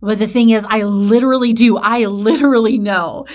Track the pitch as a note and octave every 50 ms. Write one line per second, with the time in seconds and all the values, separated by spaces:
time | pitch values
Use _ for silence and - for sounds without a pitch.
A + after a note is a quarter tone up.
0 | - G3+ G#3+ G#3 G#3+ G#3 - B3 A#3 A3+ A3+ A3 G3+ - G#3+ A3 G#3 G3+ G3+ G3
1 | G3+ G3+ A3 A#3+ B3 C4 C4 C4 B3 A#3+ A3+ A3+ A#3+ A#3+ G#3+ - - G#3+ A#3 A#3+
2 | A3+ G3+ G3+ G3+ G3+ A3 D#4+ C#4+ C#4+ C#4+ C4+ A3+ A3+ A3 C4 A3 G3+ G3+ G3 F#3
3 | E3+ D#3+ G#2 F2+ - - -